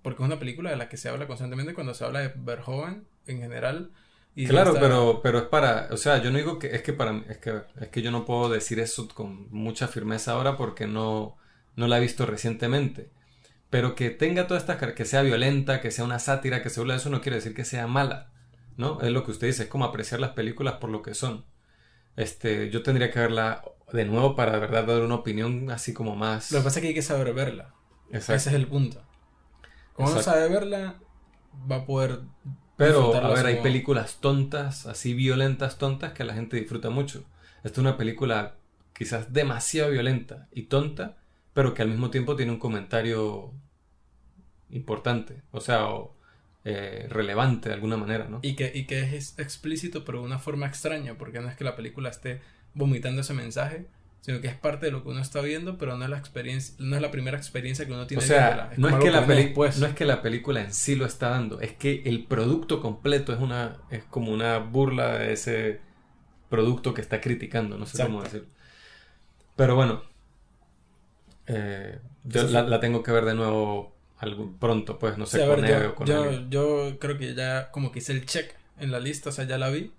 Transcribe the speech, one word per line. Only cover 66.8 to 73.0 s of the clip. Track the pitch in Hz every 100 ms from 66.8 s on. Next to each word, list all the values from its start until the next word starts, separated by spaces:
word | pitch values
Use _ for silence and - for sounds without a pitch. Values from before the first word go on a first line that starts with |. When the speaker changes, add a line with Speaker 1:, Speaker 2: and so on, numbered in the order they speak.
| 131
Speaker 2:
que | 117
está | 107 110
criticando, | 131 117 - 120 107 101
no | 104
sé | -
cómo | 123 107
Speaker 1:
Exacto. | 95 107
Speaker 2:
decirlo. | - _ - - - - - _ _ _ _ -
Pero | 131 127
bueno, | 127 110 - - _ _ _ _ _ _ _ _ _ _ _ _ -
eh, | 113 104 98 101 101 - -
yo | 127 120
Speaker 1:
Eso | 120
Speaker 2:
la, | 120
Speaker 1:
fue | 120
Speaker 2:
la | 113
tengo | 120 117